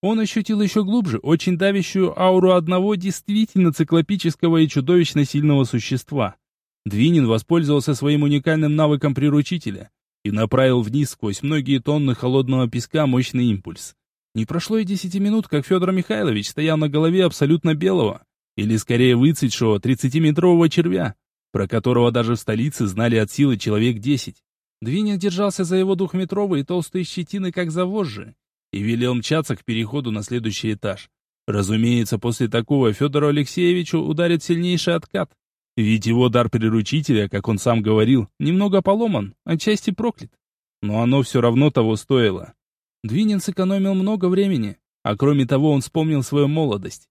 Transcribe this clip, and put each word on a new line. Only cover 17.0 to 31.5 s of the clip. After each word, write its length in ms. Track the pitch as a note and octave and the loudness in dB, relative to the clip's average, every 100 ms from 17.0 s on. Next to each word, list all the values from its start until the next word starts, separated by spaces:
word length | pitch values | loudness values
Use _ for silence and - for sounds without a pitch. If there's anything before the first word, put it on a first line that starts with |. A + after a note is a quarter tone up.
| D#3+ F#3 | 2 2
абсолютно 500 | F3+ - C#3+ D#3+ E3 | 2 2 2 2 2
белого, 520 | D3+ F#3 F#3 A2 - _ _ _ - | 0 0 2 0 -4 _ _ _ -4
или 180 | G#2 A2 | 0 -2
скорее 400 | - A#2+ B2+ A#2+ | 0 2 4 6
выцветшего 640 | C#3 D#3 C3 - A2+ G#2 | 4 2 -2 0 0 2
тридцатиметрового 880 | A#2+ C3 C3+ D3 D#3+ D3+ F3+ E3+ E3 | 0 -2 0 2 2 4 4 4 4
червя, 460 | - E3+ F#3 D3 - _ _ _ | 2 0 0 -4 -8 _ _ _
про 160 | G2 G2 | -4 -2
которого 460 | A#2 B2 A#2+ A#2+ | -2 0 2 2
даже 220 | A#2+ A2+ | 2 -2
в 60 | A#2+ | -4
столице 460 | - A2 C#3 - G#2+ | -2 -2 -2 -2 -4
знали 300 | F#2+ A#2 A2+ | 0 0 2
от 140 | G#2+ | 0
силы 260 | - C#3+ A2+ | 0 0 0
человек 440 | - G#2 A#2 A2+ | -2 0 0 -2
десять. 420 | A#2 C#3+ - - _ _ _ _ | -2 -4 -4 -16 _ _ _ _
Двинин 360 | A2+ E3+ G#3+ G3+ | -6 -2 -2 -2
держался 460 | G3 F3 G3+ F#3+ | -2 -2 -4 -2
за 120 | F3 F#3 | -2 0
его 180 | F#3+ | 0
двухметровый 680 | F#3+ F#3+ F#3 F#3 F#3+ G3+ D#3+ | 0 -2 -4 -4 -4 -2 -2
толстые 420 | C#3 F3+ D#3 F#3 | -2 -4 -4 -6
щетины, 480 | E3+ - E3+ G3+ F#3 | -6 -8 -8 -6 -6
как 180 | E3+ F3 | -4 -6
за 160 | D#3+ F3+ | -2 -4
вожжи, 480 | G#3 F3 G2+ A2 - _ _ _ | -2 -6 -8 -16 -20 _ _ _
и 80 | G2 | -6
велел 320 | G#2 A#2 B2 | -2 0 0
мчаться 400 | B2 - D#3 D3+ A2 | -2 -2 -2 -2 -8
к 80 | |
переходу 460 | - A2+ A2 C#3+ B2 | -6 -6 -4 -6 -6
на 120 | G#2+ | -6
следующий 500 | G2+ A#2+ A2+ G2 A2+ | -6 -6 -6 -6 -6
этаж. 360 | G#2+ G#2+ F#2 - _ _ _ | -4 -6 -8 -14 _ _ _
Разумеется, 720 | - | -6